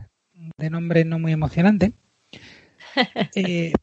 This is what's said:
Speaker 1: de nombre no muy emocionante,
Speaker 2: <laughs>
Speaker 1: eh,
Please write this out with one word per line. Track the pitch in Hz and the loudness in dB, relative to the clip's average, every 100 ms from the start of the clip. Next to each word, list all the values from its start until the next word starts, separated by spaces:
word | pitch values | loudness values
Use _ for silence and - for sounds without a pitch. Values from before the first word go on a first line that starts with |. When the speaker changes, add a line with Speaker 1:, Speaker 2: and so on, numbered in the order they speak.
| - _ _ 180 165 - | -6 _ _ -20 -18 -8
Speaker 1:
de | 156 | -6
nombre | 165 170 165 | -4 0 2
no | 165 165 | 2 0
muy | 160 | -2
emocionante, | 156 151 - 185 208 202 - _ _ _ - - - _ _ - - | 0 0 2 4 4 2 -2 _ _ _ -20 -20 -20 _ _ -6 -2
Speaker 2:
<laughs> | - 233 180 | -2 -2 -4
Speaker 1:
eh, | 196 180 175 165 - | -2 -2 -2 -2 -4